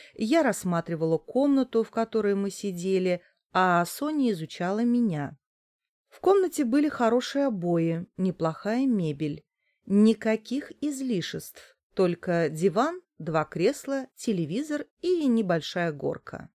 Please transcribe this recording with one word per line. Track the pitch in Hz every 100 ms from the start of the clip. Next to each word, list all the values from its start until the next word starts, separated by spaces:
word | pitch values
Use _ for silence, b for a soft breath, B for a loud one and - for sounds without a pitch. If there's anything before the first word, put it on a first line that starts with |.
| B
Я | B 220 330
рассматривала | 269 - 185 170 175 160 160 160
комнату, | - 254 285 269 247 226
в | 220
которой | 226 220 220 208
мы | 196 196
сидели, | - 202 175 185 190 185 175 b b _
а | 185 185 175
Соня | 175 - 294 302 247
изучала | 170 156 - 180 214
меня. | 240 240 220 151 143 143 _ _ _ _ _ _ _
В | -
комнате | 359 392 359 -
были | 240 285 294
хорошие | - - 247 - 277
обои, | 277 196 175 170 165 165 -
неплохая | - 185 - 160 156 208 240
мебель. | 269 208 160 143 151 151 - _ _ _
Никаких | - 202 220 214 220 220 - 269 - -
излишеств, | 302 269 262 185 - - - - - _ _
только | - 180 170 185 170 151
диван, | 156 185 190 302 359 - -
два | 160 156
кресла, | 156 160 208 285 - 269 262
телевизор | - 240 185 147 214 302 294 - _
и | 359 349 277
небольшая | 226 185 165 - 180 170
горка. | 143 143 156 - - -